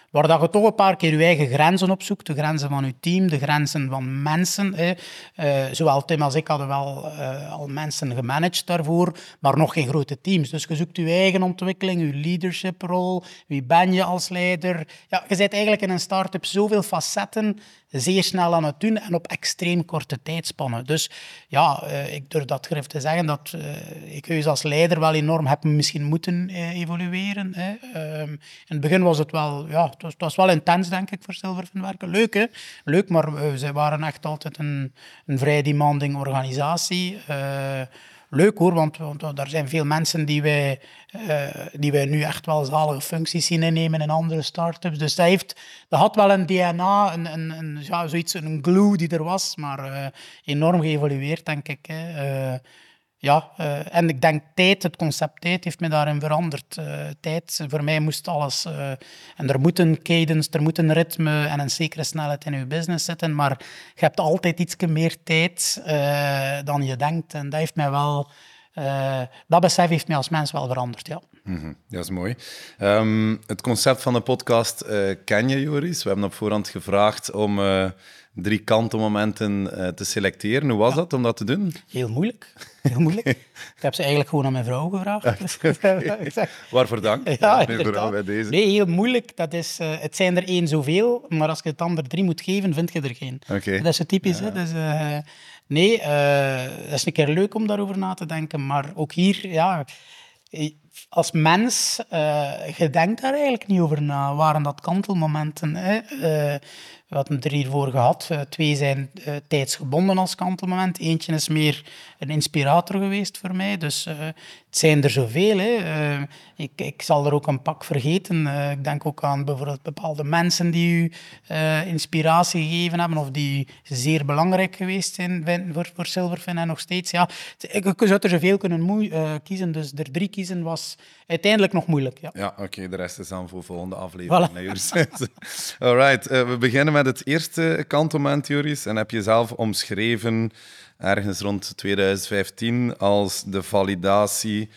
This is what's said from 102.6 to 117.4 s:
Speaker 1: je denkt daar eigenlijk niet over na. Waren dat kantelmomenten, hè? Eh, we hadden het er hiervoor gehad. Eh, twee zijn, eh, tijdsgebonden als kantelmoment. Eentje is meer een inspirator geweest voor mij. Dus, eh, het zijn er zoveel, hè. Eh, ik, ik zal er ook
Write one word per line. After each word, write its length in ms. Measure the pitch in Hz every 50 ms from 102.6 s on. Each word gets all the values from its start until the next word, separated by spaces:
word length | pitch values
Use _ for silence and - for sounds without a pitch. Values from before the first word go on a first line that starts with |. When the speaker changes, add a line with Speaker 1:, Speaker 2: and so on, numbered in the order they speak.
| - - 160
Speaker 1:
je 120 | - 170 151
denkt 320 | 131 160 165 190 226 -
daar 120 | - 262 277
eigenlijk 340 | 294 294 269 247 220 -
niet 120 | - 196 180
over 220 | 170 147 156 147
na. 340 | 147 147 143 139 139 139 143
Waren 280 | 147 160 156 151 156 143
dat 180 | 143 143 -
kantelmomenten, 920 | - 165 170 196 196 - 196 175 156 156 151 156 151 151 151 - 165 151 160
hè? 200 | 175 185 190 208
Eh, 640 | 226 226 - 294 269 175 160 156 151 147 143 143 139 - - - - - - - - _ - -
we 60 | 139
hadden 160 | 139 - 147
het 100 | 135 120
er 60 | 151
hiervoor 380 | 143 147 135 131 139 143 139 135
gehad. 360 | 123 135 120 131 180 - - -
Eh, 80 | 165 147
twee 340 | 143 - - - 156 151 147
zijn, 340 | 139 147 139 139 139 135 127 - 120 -
eh, 80 | 147 147 143 143
tijdsgebonden 720 | - 156 143 135 - - - 147 127 135 165 185 196 190
als 180 | 185 185 180 -
kantelmoment. 640 | - 180 180 185 175 190 185 185 185 185 185 170 -
Eentje 340 | 165 160 165 160 - - 165
is 140 | 151 -
meer 360 | - 156 156 151 151 143 - - - - - - - - -
een 100 | 147 135
inspirator 720 | 156 151 - - - 156 139 139 156 175 175 - 190 196
geweest 360 | 196 196 196 202 196 - -
voor 180 | - - 185 185
mij. 220 | 185 190 202 202
Dus, 280 | 180 156 147 - - -
eh, 120 | 165 156 147
het 580 | 156 160 156 - - - - - _ _ -
zijn 260 | - - 156 151 147 139
er 60 | 139
zoveel, 480 | 110 139 127 110 113 160 190 214 214
hè. 180 | 190 190 226 240
Eh, 460 | 220 180 160 156 151 151 147 143 139 143 143 - - - - _
ik, 160 | - 151 131 _
ik 260 | - - 143 - -
zal 240 | - - 160 147 143
er 80 | 143 143
ook 140 | 147